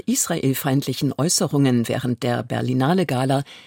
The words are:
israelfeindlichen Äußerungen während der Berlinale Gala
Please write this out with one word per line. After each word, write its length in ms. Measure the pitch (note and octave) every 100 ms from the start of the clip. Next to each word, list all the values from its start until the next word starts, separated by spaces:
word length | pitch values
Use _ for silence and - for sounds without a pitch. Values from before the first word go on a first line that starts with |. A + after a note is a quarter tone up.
israelfeindlichen 1080 | - G3+ - E3+ C3+ C3 C#3+ C#3 C#3 B2+ C#3 -
Äußerungen 720 | E3 - F3 C#3+ C#3 A#2+ A#2
während 340 | A#2 B2 A#2+
der 220 | B2 A#2+
Berlinale 640 | A#2+ A#2 B2 B2+ C3+ F#3 D#3
Gala 340 | B2+ C3+ C#3 - -